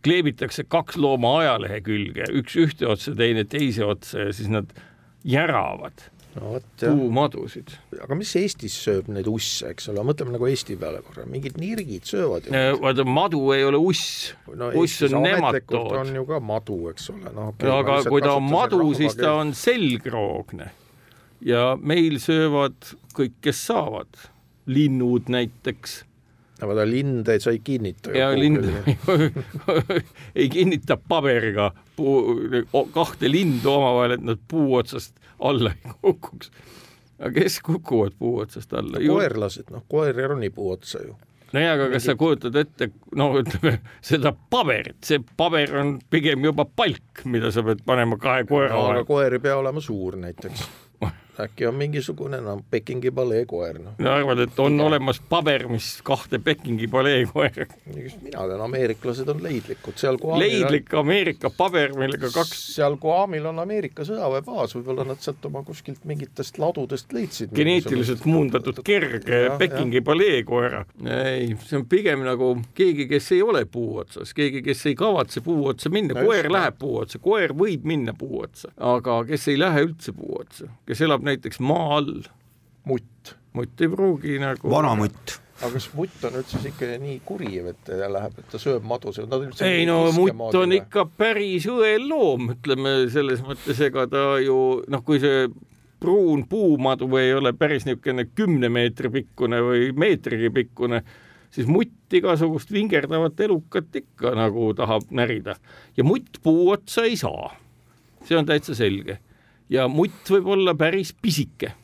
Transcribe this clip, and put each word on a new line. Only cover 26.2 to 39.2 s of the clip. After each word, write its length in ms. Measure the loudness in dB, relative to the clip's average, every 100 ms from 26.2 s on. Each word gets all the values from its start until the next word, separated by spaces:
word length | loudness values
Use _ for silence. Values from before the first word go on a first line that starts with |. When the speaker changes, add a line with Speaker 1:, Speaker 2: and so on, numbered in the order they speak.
| _ _ _ _
Speaker 2:
No 100 | -2
vaata, 160 | 0 2
linde 520 | 0 0 0 2 2
sa 120 | 2
ei 80 | 0
kinnita 520 | -2 -4 -4 -8 -4
ju 60 | 0
Speaker 1:
Ja 120 | 2
Speaker 2:
kuhugi. 120 | 4
Speaker 1:
lind 840 | 4 4 2 0 0 0 2 4 2
<laughs> 1080 | 0 -10 -6 0 0 2 -2 -4 -20 -6 0
ei 140 | 2
kinnita 480 | 4 2 2 0 -2
paberiga 720 | 2 2 4 2 2 2 0 -2 _
puu-, 460 | -2 4 4 4 0 0 0 2
o-, 160 | 0 2
kahte 460 | 0 -2 0 2
lindu 400 | 4 2 2 2
omavahel, 400 | 4 4 4 2
et 120 | 0
nad 160 | -2 -4 -2
puu 280 | 0 2 2
otsast 400 | 0 -8 -12 _ -20
alla 380 | -4 0 2 0
ei 200 | -2 -12
kukuks. 600 | 0 0 0 -8 -18 -20 -20 -20 -20 -20 -20 _ -10
Aga 120 | -2
kes 280 | 2 0 0
kukuvad 540 | -2 -4 0 2 2 0
puu 220 | -2 -2
otsast 340 | -6 -12 -8
alla? 240 | -6 -4 0
Speaker 2:
No 60 |
Speaker 1:
Ju- 100 | 2
Speaker 2:
koerlased, 540 | 4